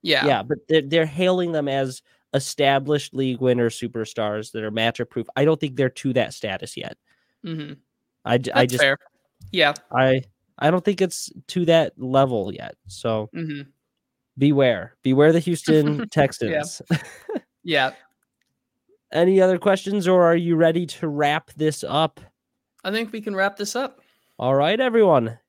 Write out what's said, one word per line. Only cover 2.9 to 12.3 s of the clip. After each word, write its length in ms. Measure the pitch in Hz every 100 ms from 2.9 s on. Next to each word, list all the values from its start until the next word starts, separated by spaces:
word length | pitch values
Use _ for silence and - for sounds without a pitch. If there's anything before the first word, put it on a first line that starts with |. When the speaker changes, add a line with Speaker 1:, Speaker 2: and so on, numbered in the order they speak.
| 147 139 131
Speaker 2:
league 260 | 131 123
winner 280 | 127 123 117
superstars 840 | - 120 117 110 - 107 107 107
that 120 | 113
are 80 | 107
matchup 380 | 107 113 - 120
proof. 180 | - 113 -
I 80 |
don't 160 | 143 160
think 160 | 151 127
they're 140 | 131
to 240 | - 139
that 200 | 127 110 -
status 420 | 107 95 - -
yet. 180 | - - _ _ _ _ -
Speaker 1:
Mm-hmm. 280 | 160 147 - _ _ _ _
Speaker 2:
I 140 | 107 123
d-, 140 | 127
I 100 | -
Speaker 1:
That's 120 | 127
Speaker 2:
just 100 | 127
Speaker 1:
fair. 140 | 139 139 _ _ _ _ -
Yeah. 220 | 180 147 147 _
Speaker 2:
I, 300 | 120 131 131 127 _ _ -
I 100 | 143
don't 160 | 180 180
think 160 | 190
it's 300 | 185 - - - -
to 180 | 180 170
that 280 | 165 - _
level 560 | 127 135 135